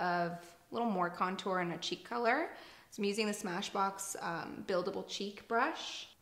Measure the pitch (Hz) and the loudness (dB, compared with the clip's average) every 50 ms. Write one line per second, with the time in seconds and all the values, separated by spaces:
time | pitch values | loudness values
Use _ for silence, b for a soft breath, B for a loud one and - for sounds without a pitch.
0 | 180 175 175 175 175 170 170 - - - - - - - - 226 233 233 196 180 | 2 2 4 4 2 2 0 -4 -10 -14 -20 -20 -12 -6 -2 0 2 2 4 4
1 | 175 170 175 - 196 180 190 190 - 202 185 180 175 170 165 170 - - 175 - | 2 2 2 0 0 0 0 0 0 0 2 2 2 0 0 -2 -2 -4 -4 -4
2 | - - 233 240 240 226 247 294 339 392 B B B B B B B B - - | -6 -4 -2 2 4 4 4 4 2 -2 B B B B B B B B -4 0
3 | 202 202 202 220 214 208 208 208 - 190 175 180 196 - - 202 196 196 196 - | 2 2 4 2 2 2 0 -2 -2 -2 -2 -2 -4 -2 0 2 2 2 0 -2
4 | - - - - - 175 170 160 147 - - - 208 - 190 180 175 190 - 190 | -6 -6 -6 -4 -4 -2 -2 -2 -4 -6 -8 -8 -2 0 2 2 2 2 0 -4
5 | 185 - - - 202 202 202 - - - 233 226 262 320 - - - - - - | -4 -4 -4 -4 -4 -4 -6 -8 -4 0 2 4 4 4 2 -2 -6 -8 -8 -8
6 | - - - _ | -10 -12 -16 _